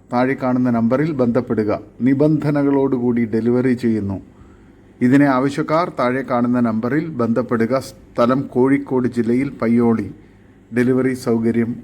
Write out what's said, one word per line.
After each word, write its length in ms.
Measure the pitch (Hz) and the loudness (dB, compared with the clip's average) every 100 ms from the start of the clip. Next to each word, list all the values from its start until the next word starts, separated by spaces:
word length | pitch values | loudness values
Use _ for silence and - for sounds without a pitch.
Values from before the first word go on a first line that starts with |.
| - | -6
താഴെ 200 | 123 127 135 | -2 0 -2
കാണുന്ന 280 | 127 127 127 117 | -2 0 0 0
നമ്പറിൽ 360 | 113 131 160 135 | 2 0 0 0
ബന്ധപ്പെടുക. 520 | 120 120 - 110 107 95 - - 123 | 0 0 -2 -2 -2 -4 -6 -2 0
നിബന്ധനകളോടുകൂടി 1160 | 135 151 151 147 147 139 139 135 131 123 120 113 | 2 2 2 0 0 2 2 0 0 0 0 0
ഡെലിവറി 400 | 110 117 123 127 120 | 0 0 2 2 0
ചെയ്യുന്നു. 340 | 117 110 98 92 - - - - - - - - 123 | 0 -2 -4 -8 -12 -20 -20 -20 -20 -20 -16 0 4
ഇതിനെ 220 | 139 143 127 | 4 4 2
ആവശ്യക്കാർ 480 | 135 139 151 160 175 147 | 0 -2 -2 0 -2 -2
താഴെ 240 | 123 131 127 | -2 -2 -2
കാണുന്ന 300 | 123 120 123 120 | 0 0 2 0
നമ്പറിൽ 380 | 110 120 151 170 127 | 0 -2 -2 -4 -2
ബന്ധപ്പെടുക. 520 | 117 117 117 117 113 131 127 | -2 0 0 0 0 -2 -4
സ്ഥലം 500 | - - - 120 131 123 | -18 -8 0 0 0 -2
കോഴിക്കോട് 540 | 123 135 139 - 127 127 117 | 0 2 2 0 -2 -2 -2
ജില്ലയിൽ 320 | 113 123 143 120 | 0 0 -2 -4
പയ്യോളി. 460 | 117 117 117 110 98 - - - - - - 113 | 0 2 2 0 -4 -12 -20 -20 -20 -20 -6 -2
ഡെലിവറി 360 | 123 131 131 127 123 | 0 2 0 -2 -2
സൗകര്യം 460 | 117 117 117 117 120 | 0 0 0 -2 -4